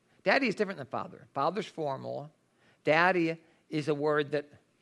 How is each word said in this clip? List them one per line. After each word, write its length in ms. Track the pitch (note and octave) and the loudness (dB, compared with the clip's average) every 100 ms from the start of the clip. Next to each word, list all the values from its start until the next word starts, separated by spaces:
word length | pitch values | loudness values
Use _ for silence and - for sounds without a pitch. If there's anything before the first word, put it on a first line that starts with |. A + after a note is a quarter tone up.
| _ _ F3+ | _ _ 2
Daddy 240 | B3+ C4 | 2 2
is 60 | E3+ | 0
different 240 | G3 F3 | -4 -4
than 80 | B2+ | -6
father. 400 | A2+ F#2 - - | -6 -6 -12 -12
Father's 340 | - D3 F#3+ - | -2 0 -2 -8
formal. 640 | - D3 C3+ B2 B2 D3+ - _ _ _ _ - | -6 -6 -6 -8 -10 -12 -18 _ _ _ _ 2
Daddy 520 | D#3 F3 F#3 E3 D#3+ - _ _ | 4 6 4 0 -2 -10 _ _
is 180 | D#3 D3 | -4 -2
a 60 | D3 | 0
word 360 | D3+ D3+ C#3 | 2 2 0
that, 140 | C#3+ D3 - _ _ | -2 -6 -14 _ _